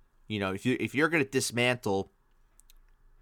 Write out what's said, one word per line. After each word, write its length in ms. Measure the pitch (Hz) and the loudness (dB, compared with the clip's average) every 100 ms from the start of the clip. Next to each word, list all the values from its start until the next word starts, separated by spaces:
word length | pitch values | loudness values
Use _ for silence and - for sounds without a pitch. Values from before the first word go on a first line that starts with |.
| _ _ - | _ _ -8
You 100 | 107 | -4
know, 140 | 98 | -2
if 120 | 95 | -2
you, 120 | 123 127 | 0 0
if 140 | 113 | 0
you're 140 | 127 151 | 0 2
gonna 160 | 165 | 2
dismantle 840 | 135 131 - 113 123 120 107 98 95 _ _ _ _ _ - - - _ - - | 0 0 -2 0 0 0 0 -2 -2 _ _ _ _ _ -20 -20 -20 _ -20 -20